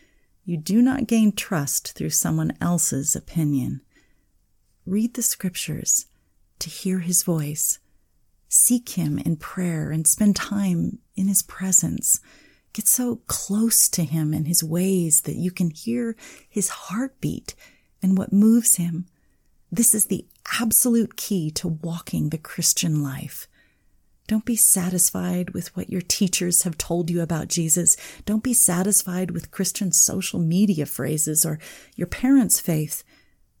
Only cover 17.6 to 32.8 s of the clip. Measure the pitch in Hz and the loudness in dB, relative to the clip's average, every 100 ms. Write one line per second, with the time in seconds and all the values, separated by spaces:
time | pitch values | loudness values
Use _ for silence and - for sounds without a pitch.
17.6 | - _ _ _ 190 190 - 196 220 233 | -20 _ _ _ 2 2 4 6 6 6
18.6 | 226 - 170 170 - _ _ _ _ _ | 6 2 0 -4 -8 _ _ _ _ _
19.6 | _ 170 233 214 - 190 - _ - - | _ 0 2 2 0 -4 -6 _ -6 -4
20.6 | 233 - 247 233 208 - - 196 156 156 | 0 2 4 2 2 -4 -4 -2 -2 -4
21.6 | 175 156 165 165 - 160 151 151 - - | -6 -6 -6 -8 -6 -4 -2 -4 -8 -4
22.6 | - - 165 151 143 135 139 - - _ | -2 0 0 0 -2 -6 -12 -14 -18 _
23.6 | _ _ _ _ _ _ - 214 247 220 | _ _ _ _ _ _ -4 -2 0 2
24.6 | - 190 180 180 - 185 180 180 175 175 | 2 2 0 0 0 0 -2 -2 -4 -6
25.6 | - - - 180 - - 185 - 180 170 | -8 -8 -6 -6 -4 0 0 0 0 0
26.6 | 180 156 - 175 170 175 165 160 165 - | 0 -4 -2 -2 0 -2 -2 -4 -2 -2
27.6 | 160 180 165 - - - - 214 254 233 | 0 2 2 0 -4 -10 -4 -2 0 2
28.6 | - 175 196 202 - 180 175 170 - - | 2 2 2 0 0 -4 -4 -6 -8 -6
29.6 | 185 - 190 - - 190 - - 165 175 | -4 -2 2 4 4 2 -4 -2 2 4
30.6 | 208 160 139 - 135 151 156 151 160 156 | 4 2 -2 -4 -4 -2 0 0 0 -2
31.6 | - - - - 175 - 254 277 190 - | -10 -20 -16 -8 -8 -2 4 6 4 2
32.6 | - 156 | 0 -2